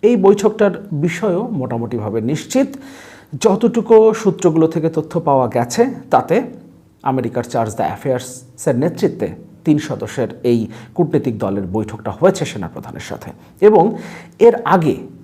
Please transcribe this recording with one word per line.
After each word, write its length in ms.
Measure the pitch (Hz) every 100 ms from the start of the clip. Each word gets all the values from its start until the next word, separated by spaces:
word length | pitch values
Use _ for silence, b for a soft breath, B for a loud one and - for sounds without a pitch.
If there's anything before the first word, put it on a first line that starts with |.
এই 120 | 214 240
বৈঠকটার 500 | 196 202 220 214 208 175 - 151
বিষয়ও 380 | 165 - 220 175 240 220
মোটামুটিভাবে 580 | 127 117 117 117 107 110 110
নিশ্চিত। 380 | 151 - 254 269 - B B B B B 139
যতটুকু 520 | 220 190 233 240 - 220 220 214
সূত্রগুলো 440 | 196 170 175 160 160
থেকে 140 | 160 160 160
তথ্য 160 | 156 170 160
পাওয়া 180 | 139 123 117
গেছে, 260 | 120 - 247 - -
তাতে 240 | 131 - 185 262 - - - _ _ -
আমেরিকার 340 | 131 117 120 123
চার্জ 180 | 131 110 104
দ্য 60 | 95
অ্যাফেয়ার্সের 880 | - 143 127 - - - - - 120
নেতৃত্বে 440 | 156 170 208 208 - - - - -
তিন 120 | 151 -
সদস্যের 420 | 127 107 - 113 - 123
এই 80 | 120 107 B B -
কূটনীতিক 380 | 160 156 - 110
দলের 220 | 98 101 95
বৈঠকটা 360 | 101 107 110 - 98
হয়েছে 260 | 175 180 -
সেনাপ্রধানের 540 | - 85 - - - -
সাথে। 200 | - - - B B 202
এবং 160 | 214 185 240 B B B - 233
এর 80 | - -
আগে 200 | 180 160 101 - -